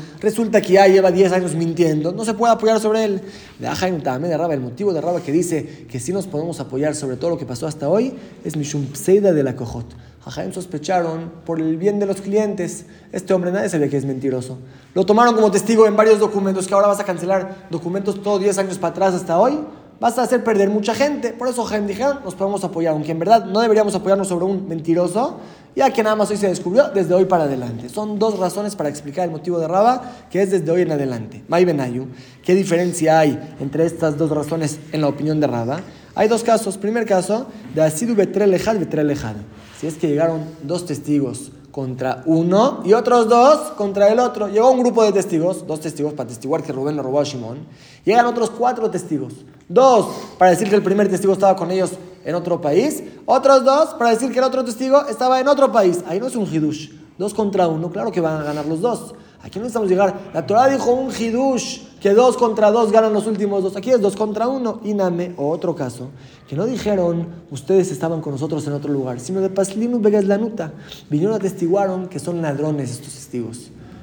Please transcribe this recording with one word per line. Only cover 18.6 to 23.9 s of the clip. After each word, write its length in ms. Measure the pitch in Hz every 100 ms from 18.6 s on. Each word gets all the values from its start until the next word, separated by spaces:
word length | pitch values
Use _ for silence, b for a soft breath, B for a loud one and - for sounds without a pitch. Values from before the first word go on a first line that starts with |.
| 190 170
para 140 | 170
atrás 200 | 180 190
hasta 260 | 180 - 170
hoy. 200 | 240 302 - B B -
Vas 160 | 233 240
a 40 |
hacer 200 | - 247
perder 280 | 233 202 196
mucha 240 | 208 202
gente. 400 | - 294 262 226
Por 140 | 226 247
eso 140 | 240
Jaime 240 | 202 208 202
dijeron, 320 | 196 277 277
"Nos 100 | 185
podemos 300 | 185 196 202
apoyar", 300 | 180 165 165
aunque 180 | 151 151
en 60 | 165
verdad 260 | 180 226
no 160 | 185 202
deberíamos 340 | 233 214 208